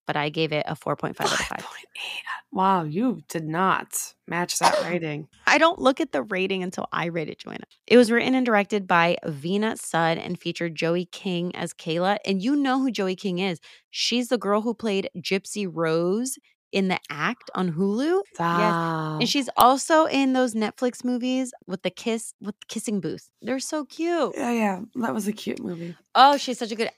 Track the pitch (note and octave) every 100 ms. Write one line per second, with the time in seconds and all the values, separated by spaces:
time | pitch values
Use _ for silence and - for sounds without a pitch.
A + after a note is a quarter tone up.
0 | - D3 D3+ D3+ D#3+ D3+ - D#3+ - D3
1 | D3+ C3 - - - - - - - -
2 | - - - - - G#3 F#3+ F#3+ D#3 D#3
3 | B3+ E3+ - E3+ D#3 D#3+ F#3+ D#3+ - -
4 | - - - E3 F3 - - D5+ F3 F3
5 | D#3+ D3 D#3 _ - C#4+ D#4+ F4+ C4 C#4
6 | D#4 C#4+ A3+ F#3 F#3+ F#3+ F#3 - - -
7 | E3+ E3 D#3 - - - - _ - A#3+
8 | A3+ A#3 A#3 C4 B3 G#3+ G3+ G#3 F#3 F3
9 | E3+ - - C#3+ D#3+ G3+ G#3+ A3+ - E3
10 | E3 E3 - F3 E3+ E3+ E3+ D#3 E3 F3
11 | F3 - G3+ F3 F3 - E3+ - - E3
12 | F#3 G3+ - G3 G#3 D4 C#4 C4 C4 G#3
13 | F#3+ F#3 G3+ F3 F#3+ E3+ - - _ -
14 | - A#3+ A#3+ A#3+ G3+ G#3 A3+ G#3+ A3+ G3
15 | G3 F3+ - F#3+ - G#3 G3 D#3+ E3 D#3+
16 | F3 G#3 C4 - _ _ _ G3 F#3+ F#3
17 | - D3+ E3 A#3+ - - F3+ D#3+ G3 G#3
18 | D4 F#4 - - E3+ E3+ F3 E3+ E3 D#3+
19 | D#3 D#3 A3+ C#4+ B3 - A#3 C4+ - D#4+
20 | D#4+ C4+ C4+ C4 B3+ A3 G#3+ - B3+ A#3+
21 | B3 B3 B3+ C4 B3+ - - F#3 F#3 -
22 | A#3+ A3+ - - G3 - - A3+ - G#3
23 | D#3+ - - _ G#3+ C4 - D#4 C#4 -
24 | E4 E4+ A#3 - B3 A#3 G#3+ F#3 G#3+ B3+
25 | A#3 A#3 G#3 G#3+ - - G#3+ E3 E3+ E3+
26 | _ - C4+ C#4+ - A#3 A3+ A3 A3+